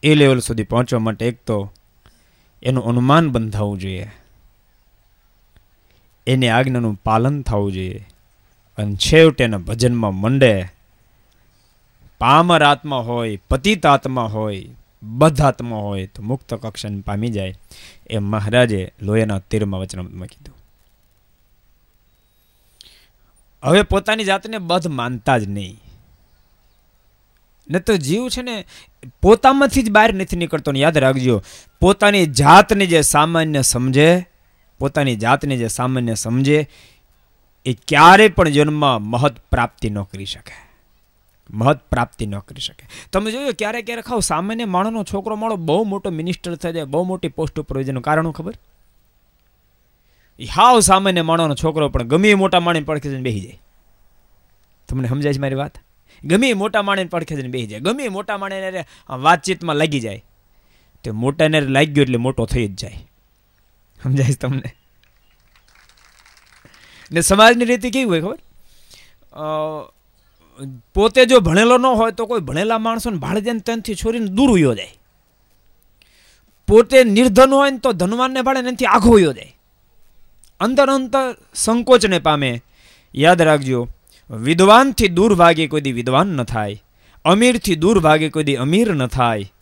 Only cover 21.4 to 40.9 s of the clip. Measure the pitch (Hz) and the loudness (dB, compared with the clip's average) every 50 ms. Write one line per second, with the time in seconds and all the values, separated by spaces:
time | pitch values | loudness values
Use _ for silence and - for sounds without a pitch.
21.4 | _ _ _ _ _ _ _ _ _ _ _ _ _ _ _ _ _ _ _ _ | _ _ _ _ _ _ _ _ _ _ _ _ _ _ _ _ _ _ _ _
22.4 | _ _ _ _ _ _ _ _ - - _ _ _ _ _ _ _ _ _ _ | _ _ _ _ _ _ _ _ -20 -20 _ _ _ _ _ _ _ _ _ _
23.4 | _ _ _ _ - 131 165 196 208 - 196 196 196 - 220 220 214 190 196 190 | _ _ _ _ 0 2 2 2 2 2 -2 -4 -2 -2 -4 -4 -2 -4 -4 -4
24.4 | - 220 220 214 180 165 175 185 160 175 147 127 120 123 127 117 _ - 135 120 | -6 -10 -12 -10 -6 -4 -4 -4 -2 -4 -6 -6 -6 -6 -8 -6 _ 0 0 0
25.4 | 107 98 101 101 98 90 92 - _ - - _ _ _ _ _ _ _ _ _ | 0 -4 -8 -8 -10 -12 -16 -20 _ -20 -20 _ _ _ _ _ _ _ _ _
26.4 | _ _ _ _ _ _ _ _ _ _ _ _ _ _ _ _ _ _ _ _ | _ _ _ _ _ _ _ _ _ _ _ _ _ _ _ _ _ _ _ _
27.4 | _ _ _ _ _ - 143 190 180 - 214 185 143 131 165 220 247 254 - 254 | _ _ _ _ _ -6 -6 -4 0 0 -2 0 0 -2 -2 -2 -2 -4 -6 -8
28.4 | 247 254 233 208 170 - - - - _ _ _ - 127 _ _ - 180 226 - | -8 -8 -10 -10 -12 -16 -20 -20 -20 _ _ _ -20 -20 _ _ 4 4 4 6
29.4 | - 262 269 269 277 254 - 269 240 220 202 214 214 226 185 190 190 - - 175 | 6 4 4 6 2 2 2 0 0 2 4 4 4 4 2 0 -4 -6 -4 -6
30.4 | 170 156 - 156 - 151 139 135 139 160 160 151 131 131 135 135 127 127 120 101 | -4 -4 -4 -4 -4 -4 -2 2 2 2 2 4 2 2 0 0 0 0 0 0
31.4 | - - - - - _ _ _ - 180 202 - 214 208 202 196 175 156 135 117 | -2 -8 -20 -20 -20 _ _ _ 2 2 2 4 2 2 4 2 2 0 2 2
32.4 | 143 143 160 190 208 - 220 202 196 180 165 160 143 - - 147 151 165 170 165 | 6 8 8 8 8 6 2 0 2 2 2 2 2 2 2 2 2 2 2 0
33.4 | 160 156 151 139 131 - - 123 123 131 123 139 151 160 175 180 180 _ _ _ | 0 0 0 0 0 0 -2 -2 -2 0 4 4 6 6 4 4 0 _ _ _
34.4 | _ _ _ _ _ _ _ _ 131 139 - 151 143 135 120 104 110 113 135 139 | _ _ _ _ _ _ _ _ -6 -4 -2 -2 -2 -2 -2 -2 0 0 0 2
35.4 | - 143 135 123 117 113 - - 123 127 131 127 123 117 113 107 - 113 117 127 | 0 -4 -4 -4 -4 -4 -4 -4 -4 -4 -4 -4 -4 -4 -6 -6 -6 -4 -2 -2
36.4 | 135 139 147 151 151 - _ _ - _ _ _ _ _ _ _ _ _ _ _ | 0 2 2 0 0 -4 _ _ -20 _ _ _ _ _ _ _ _ _ _ _
37.4 | _ _ _ _ _ 131 123 - _ - 151 143 160 170 190 196 220 214 165 - | _ _ _ _ _ -8 -8 -8 _ 0 4 6 8 8 10 8 6 4 4 2
38.4 | 180 160 143 143 151 151 151 151 147 143 127 110 101 107 117 120 143 143 - - | 0 2 4 2 2 2 0 0 0 0 0 -2 -4 -4 -4 0 0 -2 -2 -4
39.4 | _ _ - - 120 120 _ _ - 113 104 101 95 - - 95 98 - - - | _ _ -2 -2 -2 -4 _ _ -8 -6 -6 -6 -10 -10 -12 -16 -14 -14 -14 -16
40.4 | - - - - - _ _ _ _ _ | -16 -20 -20 -20 -20 _ _ _ _ _